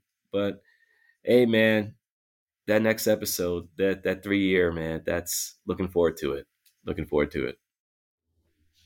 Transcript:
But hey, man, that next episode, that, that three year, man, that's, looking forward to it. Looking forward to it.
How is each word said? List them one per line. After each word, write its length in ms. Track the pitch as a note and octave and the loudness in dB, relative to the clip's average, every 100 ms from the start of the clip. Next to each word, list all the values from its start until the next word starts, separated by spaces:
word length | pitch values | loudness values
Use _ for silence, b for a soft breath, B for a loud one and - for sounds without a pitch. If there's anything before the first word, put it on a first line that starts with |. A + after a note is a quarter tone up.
| _ _ _ | _ _ _
But 300 | G2 G2+ G2 _ _ _ _ _ _ | -4 -4 -6 _ _ _ _ _ _
hey, 240 | - B2 A#2+ | 2 4 6
man, 480 | A2 A2 A2 G#2 - _ _ _ _ _ _ - | 4 4 2 -2 -10 _ _ _ _ _ _ 0
that 160 | G#2+ | 2
next 240 | A2 A2 A2+ | 2 2 0
episode, 600 | G#2+ - - F2+ F2 E2+ - | 0 -2 -4 -2 -4 -6 -2
that, 260 | G2 F#2 | -2 0
that 220 | F#2 F2+ | -4 -4
three 240 | G2+ G2+ G2 | -2 0 2
year, 240 | F#2 F2 | 2 2
man, 300 | E2 D#2+ D#2+ E2+ | 0 -4 -4 -4
that's, 480 | E2+ E2+ - - - | -4 -4 -6 -8 -10
looking 240 | - F#2+ F2+ | -8 -4 -2
forward 280 | F2 E2+ D#2+ | 2 2 0
to 140 | C#2 | -4
it. 140 | C#2 - _ _ _ | -6 -10 _ _ _
Looking 220 | - D#2 D2+ | -10 -8 -2
forward 240 | D2 D2 | 0 0
to 160 | D2+ B1+ | -2 -6
it. 120 | - _ _ _ _ _ _ _ _ _ _ _ _ | -8 _ _ _ _ _ _ _ _ _ _ _ _